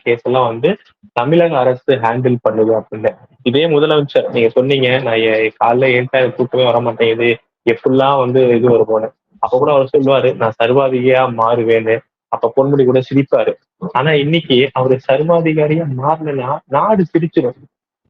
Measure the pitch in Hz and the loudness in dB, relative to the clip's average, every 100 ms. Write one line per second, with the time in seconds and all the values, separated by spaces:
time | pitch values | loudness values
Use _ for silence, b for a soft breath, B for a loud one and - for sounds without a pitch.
0 | 123 117 123 127 120 113 151 220 b _ | -2 -2 0 0 0 0 -2 -2 b _
1 | - - 120 165 170 143 127 127 - 127 | -10 -4 0 2 2 2 0 -2 -2 0
2 | 113 123 127 120 113 110 110 110 - 107 | 0 0 0 0 -2 0 0 0 -4 -6
3 | 110 - _ _ 127 131 165 147 156 151 | -6 -6 _ _ -2 0 0 0 2 0
4 | 143 - - 123 113 127 127 139 127 131 | 0 -2 -2 0 0 2 0 0 0 0
5 | 123 113 113 110 110 - 113 120 131 123 | -2 -2 0 0 -2 0 0 2 2 0
6 | 127 131 123 - 123 127 123 120 120 113 | 0 0 0 -2 -4 0 0 0 -2 -2
7 | 117 113 120 113 _ _ - 113 135 131 | -2 0 0 -2 _ _ -4 -2 0 2
8 | 135 139 123 127 123 120 123 117 110 110 | 2 0 0 2 2 2 2 2 2 -2
9 | 110 - _ - - 127 - 143 131 147 | -4 -12 _ -8 -4 0 2 0 2 0
10 | 135 135 123 - 113 - 117 135 135 131 | 2 2 0 -2 -4 -2 0 0 0 0
11 | 127 127 127 117 113 120 113 113 110 117 | 2 2 0 0 0 0 0 0 0 -4
12 | - _ - - 117 139 139 139 127 127 | -6 _ -10 -4 -2 0 2 2 2 2
13 | 127 135 135 131 107 - _ - 180 123 | 0 -2 0 0 0 -4 _ -14 -6 -2
14 | 147 151 143 170 - 127 135 131 127 127 | 0 0 0 -2 0 0 0 0 -2 -2
15 | - 135 160 170 160 156 151 156 156 127 | 0 -2 2 0 0 0 0 -2 -4 -4
16 | 139 160 151 139 127 151 - 139 196 214 | -4 -4 -4 -6 -6 -8 -4 -2 0 0
17 | 165 165 165 - 123 - - _ _ _ | 0 -2 -2 -2 -4 -6 -18 _ _ _